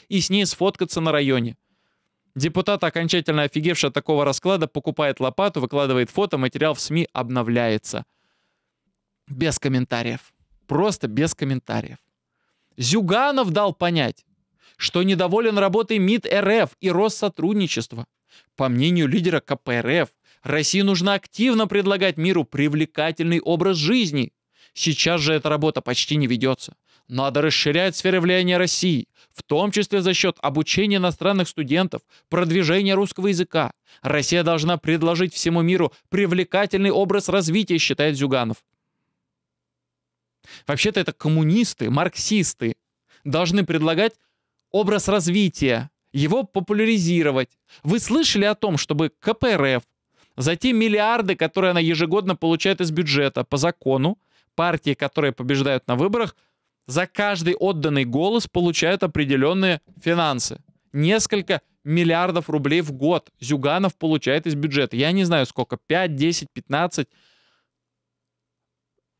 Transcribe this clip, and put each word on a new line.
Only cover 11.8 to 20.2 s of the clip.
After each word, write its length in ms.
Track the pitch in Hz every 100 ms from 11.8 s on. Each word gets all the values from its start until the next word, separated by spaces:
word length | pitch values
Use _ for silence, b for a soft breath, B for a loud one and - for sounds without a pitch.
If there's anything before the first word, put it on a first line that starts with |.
| - - _ _ _ _ _ _ _ -
Зюганов 760 | 123 208 180 214 285 269 208
дал 200 | 165 202
понять, 540 | - 175 170 120 - _ _ _ _ b b
что 260 | - 175
недоволен 540 | 190 185 180 208 233 202
работой 420 | 196 208 214 220
мид 280 | 185 233 -
Р 220 | 202 196
Ф 280 | 226 160 -
и 100 | 185
Россотрудничества. 1160 | 175 185 202 208 - 165 208 170 - 113 113 - _ _ b b
По 140 | - 131
мнению 400 | 123 156 175 143
лидера 320 | 139 175 160
К 160 | - 139
П 160 | - 120
Р 120 | 117
Ф, 200 | 165 135 _